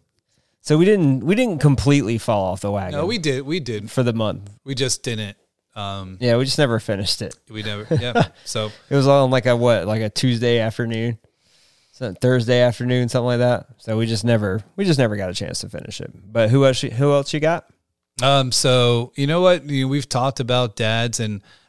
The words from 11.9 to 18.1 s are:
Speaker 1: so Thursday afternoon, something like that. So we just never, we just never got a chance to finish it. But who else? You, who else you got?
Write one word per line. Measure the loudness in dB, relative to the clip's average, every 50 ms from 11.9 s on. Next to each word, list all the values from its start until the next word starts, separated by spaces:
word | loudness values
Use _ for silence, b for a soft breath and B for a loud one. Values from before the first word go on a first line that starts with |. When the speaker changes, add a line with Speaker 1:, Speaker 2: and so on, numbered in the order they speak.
Speaker 1:
so | _ -10 -10 -10 -6
Thursday | 0 0 2 2 2 2 2 4 4
afternoon, | 4 2 2 -2 -2 0 0 0 0 0
something | -2 -2 0
like | 0 0 2
that. | 2 2 0 0 -4 _ -20 _
So | -8 -6 -2 -2
we | 0
just | -2 -2 -2 2
never, | 2 2 2 2 -2 -4 -4 -6 _ _
we | -2 0
just | 2 2 2
never | 2 0 0
got | -4 -6 -6
a | -6
chance | -8 -8 -6 -8 -8
to | -10 -10
finish | -12 -12 -12 -12 -12 -12
it. | -12 -14 -14
But | -20 -20 -6 0 2 2 4
who | 6 6 6
else? | 4 4 2
You, | -4 -6
who | -2 0 2 2
else | 2 2 0 -2 -4
you | 0
got? | 0 0 0 -2 -4 _ _ _ _ _ _ _ _ _